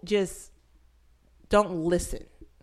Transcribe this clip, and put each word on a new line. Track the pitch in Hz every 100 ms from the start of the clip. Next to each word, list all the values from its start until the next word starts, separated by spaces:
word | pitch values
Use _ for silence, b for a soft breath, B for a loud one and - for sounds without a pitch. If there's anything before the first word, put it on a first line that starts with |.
just | 175 208 180 - - _ _ _ _ _ _ _ _ _ -
don't | 208 202 175
listen. | 165 175 - 117 - _ - _